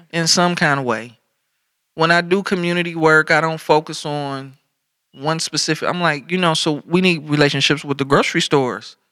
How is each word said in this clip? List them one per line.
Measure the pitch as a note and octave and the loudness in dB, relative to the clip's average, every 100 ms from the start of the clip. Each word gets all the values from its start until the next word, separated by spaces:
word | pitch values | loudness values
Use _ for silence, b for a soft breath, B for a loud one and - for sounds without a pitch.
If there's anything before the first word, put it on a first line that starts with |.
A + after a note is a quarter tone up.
| E3+ | -8
in | E3 E3 | -4 0
some | F#3 F3 F3 | 2 2 2
kind | D#3+ C#3 | 0 0
of | B2+ | -2
way. | A2 A#2+ A2+ _ _ _ _ _ _ _ - | -4 -6 -18 _ _ _ _ _ _ _ -2
When | E3 | 2
I | E3+ | 2
do | E3+ G3 | 2 0
community | F#3 F#3 F3 F3 F3 E3 | 0 -2 0 -2 -4 0
work, | D#3 D#3 D#3 | 4 4 4
I | D#3 | 2
don't | D#3+ D#3+ | 0 -2
focus | - D#3 D#3+ D#3 D#3 | 2 2 0 -8 -6
on | D3 C#3+ C3+ C3+ C3+ _ _ _ _ _ | -6 -6 -8 -12 -20 _ _ _ _ _
one | C3 C#3+ D#3+ | -8 -4 -4
specific, | - D3+ - D#3 - | -4 -4 -4 -2 -4
I'm | F3 | -2
like, | E3+ D3 D#3 | -2 -2 -4
you | F#3 | -2
know, | F3 | 0
so | D#3 E3 D3 - | 0 0 -2 0
we | F3 | 2
need | F#3 E3 D3 | 2 0 0
relationships | D3 C#3+ C#3+ - D3 D3 | 2 2 2 0 0 -2
with | C#3 | -4
the | C3+ | 2
grocery | D3+ C4+ E3 | 2 2 -2
stores. | - D3 B2+ G#2 - - _ | 0 0 0 -4 -12 -20 _